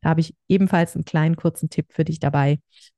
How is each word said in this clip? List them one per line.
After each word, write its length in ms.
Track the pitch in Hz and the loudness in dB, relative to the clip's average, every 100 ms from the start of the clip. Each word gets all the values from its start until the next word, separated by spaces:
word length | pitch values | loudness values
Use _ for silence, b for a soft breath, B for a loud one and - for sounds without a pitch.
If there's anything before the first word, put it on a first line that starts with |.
Da 80 | 165 | -2
habe 120 | 160 | 0
ich 140 | 160 - _ | 0 -4 _
ebenfalls 460 | 190 190 175 165 | 2 4 2 0
einen 100 | - | -4
kleinen, 320 | 160 160 156 165 | -4 0 0 0
kurzen 320 | 170 - 160 | -2 -2 -6
Tipp 200 | - - | -4 -6
für 160 | - 160 | -4 -4
dich 140 | 160 | -2
dabei. 380 | 143 143 139 147 - b b | -2 0 2 0 -4 b b